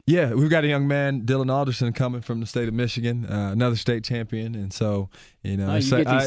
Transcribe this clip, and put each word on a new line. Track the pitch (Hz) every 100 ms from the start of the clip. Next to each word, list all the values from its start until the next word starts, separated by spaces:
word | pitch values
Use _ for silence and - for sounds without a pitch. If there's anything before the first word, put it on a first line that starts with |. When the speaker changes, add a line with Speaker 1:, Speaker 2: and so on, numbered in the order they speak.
| -
Speaker 1:
Yeah, | 175 135
we've | 113 151
got | 160 147
a |
young | 143 143
man, | 143 139 139
Dylan | 117 135 131
Alderson, | 135 139 117 123
coming | 113 127 123
from | 117 113
the | 113
state | 123 117
of |
Michigan, | 113 120 - 117 120 101
uh, | 101 101
another | 104 123 113
state | - 117
champion, | - 120 110 110 113 113
and | 98
so, | - 107 101 98 - - _
you | 101 98
know, | 98
Speaker 2:
Oh, |
Speaker 1:
I | 104
Speaker 2:
you |
Speaker 1:
say, | - -
Speaker 2:
get | 131
these | 131